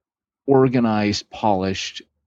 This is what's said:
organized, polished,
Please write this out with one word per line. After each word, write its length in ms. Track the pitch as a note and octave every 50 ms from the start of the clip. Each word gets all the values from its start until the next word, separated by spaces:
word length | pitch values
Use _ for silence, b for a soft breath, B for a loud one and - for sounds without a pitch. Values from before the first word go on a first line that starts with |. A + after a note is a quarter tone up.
| _ _ _ _ _ _ _ _ _
organized, 840 | - C#3 C3+ C3 C3+ A#2+ C3 A#2 A2+ G#2+ G#2+ G#2 G#2 G#2 - - _
polished, 720 | - - - G#2+ G2+ F#2 F#2+ F#2+ F#2+ - - - - - - _ _ _ _